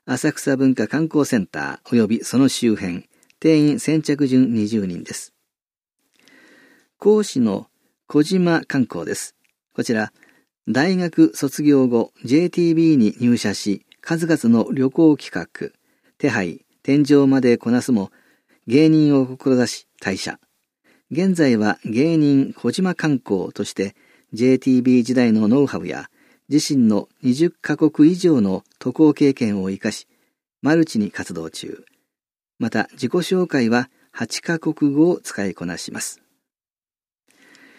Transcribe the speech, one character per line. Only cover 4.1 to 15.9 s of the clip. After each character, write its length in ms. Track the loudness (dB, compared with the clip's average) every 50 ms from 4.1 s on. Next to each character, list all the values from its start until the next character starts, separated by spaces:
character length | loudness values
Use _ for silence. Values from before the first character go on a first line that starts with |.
| -2 0 0 2
順 260 | 2 2 2 2 2
二 140 | -2 -2 -2
十 180 | -2 -4 -4
人 180 | -4 -8 -10 -12
で 100 | -12 -14
す。 200 | -14 -16 -18 _ _ _ _ _ _ _ _ _ _ _ _ _ _ _ _ _ _ _ _ _ _ _ _ _ _ _ _ _ _ _ _ _ -2
講 240 | 2 2 4 4
師 180 | 2 -2 -2 -2
の 280 | 0 0 -2 -4 -8 _ _ _ _ _ _ _ _ -2
小 160 | 0 0 0
島 380 | 2 2 0 2 2 0 0 -2
観 180 | -4 -2 -2 -2
光 220 | -2 -4 -10 -8
で 100 | -6 -8
す。 200 | -8 -8 -14 _ _ _ _ _ _ _ _ -10
こ 100 | -8 -6
ち 100 | -4 -2
ら、 180 | -4 -4 -6 _ _ _ _ _ _ _ _ _ _ -8 -4
大 300 | -2 0 0 0 0 -2
学 380 | -2 -2 2 2 2 2 2
卒 280 | -2 -6 -6 -4 -2 2
業 240 | 2 4 4 4 2
後、 240 | 2 0 0 -2 _ _ -4
ジ 140 | 0 0 0
ェ 60 | 0
イ 60 | 0
テ 100 | -2 0
ィ 100 | 0 2
ー 40 | 2
ビ 180 | 2 4 4 4
ー 20 | 4
に 180 | 4 2 0 0
入 180 | 0 0 0 0
社 160 | 0 -4 -6
し、 320 | -6 -4 -6 -6 -6 _ _ _ _
数 260 | -8 -6 -4 -4 0 0
々 280 | -2 0 2 2 2
の 160 | 2 2 -2
旅 200 | -2 -2 -2 -2
行 260 | 0 4 4 4 4 2
企 140 | -2 -12 -12
画、 380 | -12 -12 -12 -14 -14 -14 -14 _ _ _ _